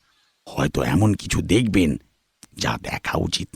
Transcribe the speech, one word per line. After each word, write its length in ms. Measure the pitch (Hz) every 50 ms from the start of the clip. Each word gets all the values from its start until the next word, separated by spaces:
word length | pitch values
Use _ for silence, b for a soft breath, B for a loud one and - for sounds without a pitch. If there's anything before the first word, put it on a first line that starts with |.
| _ _ _ _ _ _ _ _ _ -
হয়তো 360 | - - 69 76 - - 65
এমন 300 | 62 67 85 107 107 101
কিছু 280 | - - - - -
দেখবেন 560 | 82 80 87 113 123 110 90 101 87 78 65 - - _ _ _ _ _ _ _ - - _
যা 240 | - - - - -
দেখা 400 | - - - - - - - 82
উচিত 300 | 87 87 - - - - -